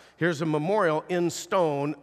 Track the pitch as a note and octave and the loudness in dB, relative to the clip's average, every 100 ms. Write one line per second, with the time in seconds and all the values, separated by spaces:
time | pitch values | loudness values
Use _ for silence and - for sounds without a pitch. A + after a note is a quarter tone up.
0 | - - E3 D3 D#3+ D3+ D#3+ G#3+ F3 D#3 | -16 -2 -2 0 -2 -2 0 2 2 0
1 | - F3+ E3+ - - G3 D#3+ C#3+ C#3+ D3 | -2 0 0 -2 -2 2 2 0 -4 -4